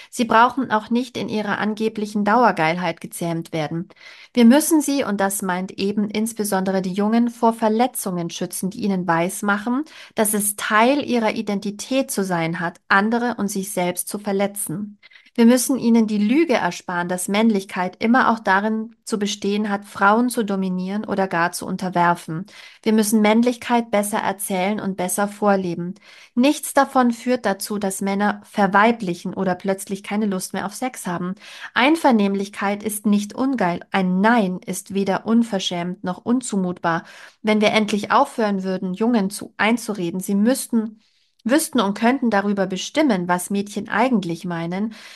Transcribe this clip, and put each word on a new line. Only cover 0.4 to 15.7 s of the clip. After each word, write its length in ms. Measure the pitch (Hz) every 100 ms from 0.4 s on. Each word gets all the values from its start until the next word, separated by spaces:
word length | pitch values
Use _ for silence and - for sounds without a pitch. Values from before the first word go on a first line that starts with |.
| 247 277 240
auch 180 | 214 208
nicht 260 | 233 254 -
in 120 | -
ihrer 300 | 214 208 180
angeblichen 680 | 214 214 220 214 208 208
Dauergeilheit 760 | 202 233 226 180 156 175 175 170
gezähmt 520 | - - 170 165 165
werden. 360 | 160 147 165 185 - - - -
Wir 100 | 247
müssen 360 | 233 285 311 320
sie, 220 | 285 277
und 160 | 208 202
das 220 | 196 196
meint 300 | 190 180 190
eben 360 | - 196 208 208
insbesondere 720 | 214 226 - 208 190 190 190
die 100 | 185
Jungen, 360 | 190 208 233 240
vor 220 | - 226
Verletzungen 800 | 226 220 220 247 - 196 175 170
schützen, 400 | - 180 - 190
die 100 | -
ihnen 220 | 202 190 175
weismachen, 800 | 165 180 - 208 202 226 254 311 - -
dass 200 | - 208
es 220 | 208 202 -
Teil 460 | - 214 240 285
ihrer 300 | - 240 214
Identität 760 | 220 208 202 202 202 - 262 269
zu 120 | -
sein 360 | 190 175 165 175
hat, 200 | 175 - -
andere 460 | 196 214 240 240 -
und 100 | 196
sich 240 | 202 190
selbst 360 | 185 180 180 -
zu 100 | 202
verletzen. 800 | 208 196 202 202 - 156 208 - - - _ -
Wir 100 | 233
müssen 320 | 247 262